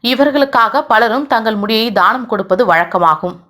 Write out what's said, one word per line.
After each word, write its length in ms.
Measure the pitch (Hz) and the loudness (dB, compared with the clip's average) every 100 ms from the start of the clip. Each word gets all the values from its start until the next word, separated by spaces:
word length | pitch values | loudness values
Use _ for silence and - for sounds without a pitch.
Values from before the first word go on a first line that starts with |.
இவர்களுக்காக 800 | 240 247 285 285 277 254 226 254 302 | -2 2 2 2 0 0 0 -2 0
பலரும் 340 | 220 233 247 285 | 0 2 -2 -2
தங்கள் 260 | 233 220 208 | -2 -2 -4
முடியை 260 | 202 220 233 | -2 -2 0
தானம் 380 | 196 185 254 240 | 2 2 0 -4
கொடுப்பது 320 | 208 190 190 226 | -6 -2 0 2
வழக்கமாகும். 640 | 165 170 185 170 156 180 - | 2 0 0 2 0 -4 -10